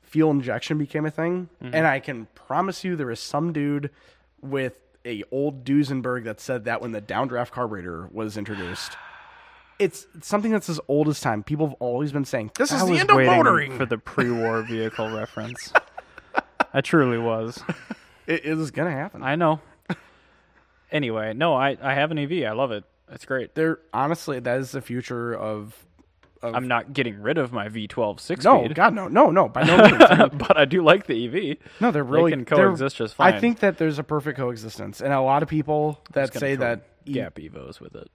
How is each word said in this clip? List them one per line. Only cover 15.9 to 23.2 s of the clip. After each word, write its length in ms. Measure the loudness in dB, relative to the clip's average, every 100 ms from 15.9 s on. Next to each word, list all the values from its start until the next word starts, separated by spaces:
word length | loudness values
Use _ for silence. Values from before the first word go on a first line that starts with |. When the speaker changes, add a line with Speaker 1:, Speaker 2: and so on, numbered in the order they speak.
| -20 -20 -20
Speaker 2:
<laughs> 500 | _ -10 -10 _ -4
I 80 | -4
truly 360 | 2 2 4 0
was. 440 | -2 -4 -6 -10 -10 -12 -12 -18 _ _ -6
Speaker 1:
It 180 | -4
is 240 | -2 -4 -4
gonna 220 | -4 -4
happen. 320 | -4 -8 -6
Speaker 2:
I 120 | -4
know. 260 | 2 2 2 -4 _ -10 -10 -10 _ _ _ _ _ _ _ _
Anyway, 420 | -2 -2 -2 -4
no, 220 | -2 0
I, 220 | 2 0 0
I 120 | -2
have 160 | 0 0
an 80 | -2
E 60 |
V. 200 | -4 -4
I 60 | -2
love 200 | -2 -2
it. 120 | -4 -10 _ _
It's 140 | -20